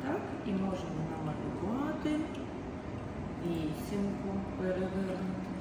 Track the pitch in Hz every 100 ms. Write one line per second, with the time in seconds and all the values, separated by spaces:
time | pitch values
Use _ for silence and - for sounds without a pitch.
0 | 254 359 - - - 190 190 185 - 156
1 | 160 160 156 151 147 147 180 247 302 285
2 | 302 302 320 - - - - - - -
3 | - - - - 170 165 156 160 - 202
4 | 202 190 196 196 190 - 185 185 185 180
5 | 190 185 185 - - -